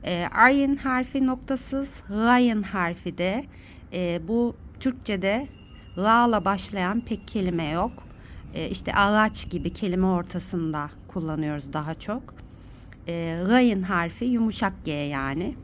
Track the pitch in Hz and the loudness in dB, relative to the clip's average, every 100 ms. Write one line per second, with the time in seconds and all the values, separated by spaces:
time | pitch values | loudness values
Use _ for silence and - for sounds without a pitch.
0 | - 175 175 - 240 277 277 277 269 254 | -2 -2 -2 6 6 8 4 2 0 -2
1 | 254 277 262 254 - 262 - 269 277 - | 0 2 2 0 -4 -4 -2 -4 -6 -10
2 | - 208 226 247 247 214 185 190 170 175 | -6 2 6 6 6 2 -2 -2 -2 -2
3 | 180 160 180 214 285 - - - - - | -8 -2 -2 -2 -6 -16 -20 -20 -8 -4
4 | 175 170 165 233 240 - - - 262 254 | -2 -2 0 0 0 -2 -16 -4 -4 -4
5 | - 196 190 220 285 - - - - - | -4 -2 0 0 -4 -14 -20 -20 -14 -2
6 | 208 226 240 214 190 196 - 196 180 226 | 4 6 6 4 2 -2 -2 -2 0 -2
7 | - 208 - 214 185 170 156 165 220 - | -4 -6 -4 -2 0 0 0 0 -2 -4
8 | - - - - - - 160 185 - - | -18 -20 -18 -16 -10 -6 -6 -6 -2 2
9 | 202 214 214 - - 175 151 180 202 180 | 4 6 4 0 -6 -4 -4 -4 -2 2
10 | 185 180 175 180 - 180 160 151 147 - | 4 2 -2 -8 -4 -4 -2 -4 -6 -10
11 | - 185 160 156 151 147 139 156 151 160 | -10 -6 -4 -2 -2 -4 -6 -6 -6 -8
12 | - 233 - - - - - - - - | -6 -8 -8 -18 -20 -20 -20 -20 -20 -14
13 | - 170 165 165 185 247 247 196 185 185 | -8 -4 -4 -2 4 6 6 4 0 0
14 | 170 - 240 240 226 - 202 190 - 147 | 0 -2 0 2 2 0 -2 -2 -6 -4
15 | 143 143 135 139 196 - | -2 -2 -2 -2 -4 -6